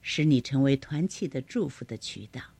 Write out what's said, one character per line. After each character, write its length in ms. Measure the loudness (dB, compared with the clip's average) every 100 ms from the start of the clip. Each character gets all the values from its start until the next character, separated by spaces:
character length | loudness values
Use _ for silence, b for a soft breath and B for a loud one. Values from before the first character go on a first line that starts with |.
使 240 | -6 2
你 160 | 4 4
成 220 | 4 2
为 140 | 4 2
团 320 | 0 -4 -2
契 180 | -4 -6
的 160 | -6
祝 260 | -4 -2 -4
福 160 | -6
的 140 | -12 -10
渠 260 | -10 -12 -12
道。 120 | -14 -16